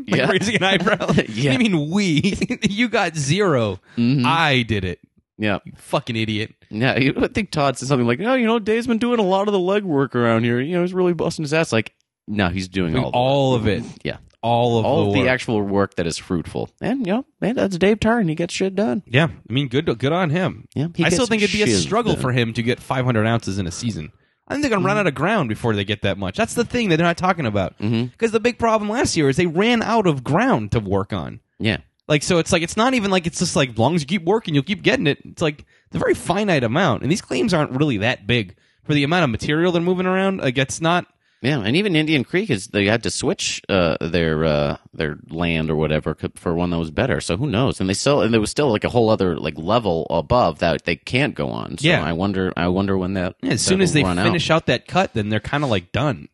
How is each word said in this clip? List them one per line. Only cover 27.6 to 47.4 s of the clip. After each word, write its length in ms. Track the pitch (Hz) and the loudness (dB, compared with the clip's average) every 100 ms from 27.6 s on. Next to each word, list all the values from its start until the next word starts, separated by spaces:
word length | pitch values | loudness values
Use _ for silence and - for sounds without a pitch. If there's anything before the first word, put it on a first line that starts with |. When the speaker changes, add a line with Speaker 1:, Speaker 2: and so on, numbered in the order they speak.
| 92 - | -2 -4
Speaker 2:
Mm-hmm. 360 | 104 117 123 - | -2 -2 -2 -2
Speaker 1:
'Cause 140 | 226 | -2
the 80 | 220 | 0
big 180 | 220 - | 0 0
problem 320 | 226 220 208 | 0 0 0
last 260 | 226 - 175 | -2 0 2
year 100 | 139 | 2
is 60 | 135 | 2
they 80 | 175 | 0
ran 360 | 156 220 240 | 2 2 2
out 240 | 208 226 185 | 2 2 2
of 160 | 139 | 0
ground 480 | 123 156 254 170 107 | 0 2 4 2 0
to 80 | 117 | -2
work 320 | 101 98 95 | 0 0 0
on. 280 | 98 67 53 _ - | -4 -6 -10 _ -6
Speaker 2:
Yeah. 180 | 107 80 - _ - | -2 -2 -6 _ -2
Speaker 1:
Like, 160 | 151 | 0
so 160 | - 180 | 2 0
it's 120 | 160 | 2
like, 100 | 180 | 0
it's 140 | 165 - | 0 0
not 160 | 240 262 | 2 2
even 160 | 196 | 0
like, 160 | 190 165 | 0 0
it's 100 | - | -2
just 160 | 175 175 | -2 0
like, 140 | 131 | 0
as 60 | 113 | 2
long 160 | 117 | 2
as 80 | 170 | 2
you 60 | 135 | 0
keep 160 | 190 | -2
working, 320 | 165 220 208 147 | 0 0 0 -2
you'll 80 | |
keep 180 | 131 170 | 0 -2
getting 240 | 156 262 165 | 0 2 0
it. 140 | 135 - | -2 -6
It's 160 | - | -4
like, 160 | 165 151 | -4 -4
it's 360 | - _ _ 165 | -12 _ _ -2
a 40 | |
very 160 | 508 - | 0 0
finite 480 | - 269 214 156 | -2 0 2 2
amount. 400 | 117 135 185 104 | 2 2 2 2
And 80 | 131 | 0
these 100 | 170 | -2
claims 320 | - 262 262 | -2 -2 0
aren't 180 | 170 147 | 0 0
really 240 | 131 151 110 | 0 0 0
that 280 | 107 127 101 | 0 -2 -2
big 300 | 120 95 - _ _ | -2 -2 -10 _ _
for 100 | - 147 | -2 0
the 80 | |
amount 220 | 139 180 151 | 2 2 2
of 40 | |
material 420 | 110 - 151 180 | 0 -2 0 2
they're 100 | 170 | 2
moving 260 | 170 180 185 | 0 0 0
around. 320 | 185 196 190 | 0 0 0
Like, 180 | 135 123 | -2 0
it's 240 | 131 - | -2 -2
not 240 | 165 175 - _ _ _ | 0 0 -2 _ _ _
Speaker 2:
Yeah, 200 | 120 147 | -2 0
and 160 | 101 147 | 0 0
even 180 | 214 156 | 2 2
Indian 300 | 151 156 113 | 2 2 0
Creek 240 | 175 220 | -2 0
is, 180 | 107 98 | -2 -2
they 200 | 104 101 | 0 2
had 160 | 113 | 2
to 60 | 98 | 0
switch, 520 | - 135 - - - - | -4 -2 -2 -4 -6 -2
uh, 260 | 95 85 - | 2 2 0
their, 420 | 82 87 82 78 | -2 0 2 2
uh, 320 | 80 76 71 78 - | 2 2 0 -4 -8
their 240 | 82 80 76 - | -6 -6 -6 -10
land 400 | 80 85 82 80 | -4 -2 0 0
or 40 | 76 | -2
whatever 400 | 78 76 80 78 | 0 -2 -2 -6
c-, 60 | - - | -8 -8
for 180 | - | -4
one 160 | 85 90 | -2 -2
that 60 | 85 | -2
was 140 | 82 | -4
better. 300 | 73 123 104 | -2 -2 -2
So 160 | - | -2
who 100 | 92 | -4